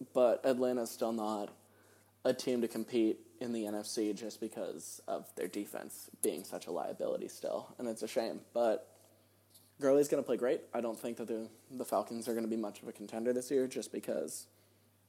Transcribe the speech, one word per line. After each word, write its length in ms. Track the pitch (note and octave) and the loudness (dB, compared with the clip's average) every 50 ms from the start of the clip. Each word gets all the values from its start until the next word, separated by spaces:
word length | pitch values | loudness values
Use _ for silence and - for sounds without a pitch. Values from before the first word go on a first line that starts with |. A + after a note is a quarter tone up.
| B2+ - - | -14 0 4
but 280 | C3+ B2 A#2 G#2+ - - | 6 8 8 6 6 4
Atlanta's 440 | C3+ C3 B2 C3 B2 B2 B2 A#2 A2+ | 4 4 4 4 2 2 2 0 -2
still 220 | - - B2 A2+ | -2 -2 0 0
not 380 | A#2 A2+ G#2+ G#2+ A2 G#2 G#2 E2 - - - _ _ - - - - - _ _ _ _ - | 0 0 0 0 0 0 -2 -4 -8 -14 -20 _ _ -20 -20 -20 -20 -20 _ _ _ _ 2
a 100 | C3 B2 | 2 2
team 280 | B2 - C3+ B2+ A#2+ | 2 2 0 2 2
to 60 | A#2 A2+ | 2 0
compete 520 | - A#2 A2 - - A#2+ A2 A2 - - - - - - | 0 -4 -4 0 4 4 4 4 4 0 -4 -14 -12 -8
in 120 | B2+ A#2+ | -6 -4
the 140 | A#2 A2+ G#2+ | -2 -2 -2
N 80 | G#2 G#2+ | -2 -2
F 120 | G#2+ G#2 - | -4 -4 -4
C 260 | - A#2+ G#2+ G#2+ G#2 | -2 0 2 2 0
just 260 | G2 A2+ G#2+ - - | -2 -4 -8 -8 -6
because 600 | A2+ A2 - A2+ G2 - - D#2+ - - - - - - | -6 -6 -4 -4 -4 -4 -6 -8 -10 -12 -12 -10 -6 -4
of 200 | - - - - - | -4 -4 -6 -8 -6
their 120 | - - F#2+ | -6 -6 -4
defense 600 | - G#2 G#2 - - - - - - - - - - - | -4 -4 -6 -6 -6 -10 -10 -10 -12 -14 -14 -16 -4 0
being 220 | - A2+ E2+ D#2 G2 | 2 2 2 0 -4
such 240 | - - F#2+ - - | -6 -8 -8 -6 -4
a 40 | |
liability 560 | F2 E2 - F#2+ G2 - - C2 B1+ - - - | -4 -4 -4 -4 -4 -2 -2 -2 -2 -2 -4 -8
still, 460 | - - - - - G2+ - - - - | -8 -6 -4 -4 -4 -4 -6 -8 -10 -6
and 80 | B2+ A#2 | -6 -6
it's 160 | A2+ - A#2 | -4 -4 -6
a 40 | A2 | -4
shame. 340 | - B2 A#2 G#2+ D2+ - - - - | -2 -2 -2 -2 -4 -8 -10 -4 0
But 340 | A#2 A#2 A2+ G#2 - - - - - - - - _ _ _ _ _ _ _ - - - _ _ - | 2 4 4 4 2 -2 -8 -18 -20 -20 -20 -20 _ _ _ _ _ _ _ -20 -20 -20 _ _ 0
Gurley's 280 | C#3+ C3 C#3 C#3+ D3 C#3 | 4 6 8 8 6 6
gonna 140 | D#3 C#3+ A#2+ | 2 0 2
play 140 | - B2 G2+ | 0 0 2
great. 240 | A#2+ B2 D#3 - - - - | 2 2 2 0 -2 -4 -4
I 80 | A#2+ | -2
don't 160 | A#2 A#2 A2+ - | -2 -2 -4 -4
think 180 | - A#2+ A#2 - | -6 -6 -6 -6
that 100 | A#2 G#2+ | -4 -4
the, 220 | A#2 A2 A2+ G#2+ - - - - | -4 -4 -4 -8 -12 -18 -18 -12
the 140 | C3+ B2 A#2+ | -8 -8 -2
Falcons 420 | - A2+ G2 G#2+ - A#2 A#2 A2 A#2 | 0 2 2 2 0 -2 -4 -2 -2
are 80 | A2+ | 0
gonna 120 | A#2 A2+ A2 | 0 0 0
be 80 | A2+ A2+ | 0 0
much 240 | G#2+ G2+ G2+ - - | -2 -4 -6 -8 -12
of 40 | A#2+ | -12
a 40 | |
contender 420 | - - G#2 G2+ - A2+ A2+ B2 B2 | -12 -10 -10 -8 -6 0 2 2 2
this 160 | B2+ B2+ - | 2 0 2
year 180 | C#3+ C3 C3 B2+ | 2 2 2 2
just 240 | - B2 - - | 0 -4 -6 -4
because 540 | - G#2+ - - A2+ - D2+ D#2 - - - - _ _ _ _ _ _ _ _ _ _ _ | -6 -6 -4 -2 -2 -2 -2 -4 -6 -10 -12 -14 _ _ _ _ _ _ _ _ _ _ _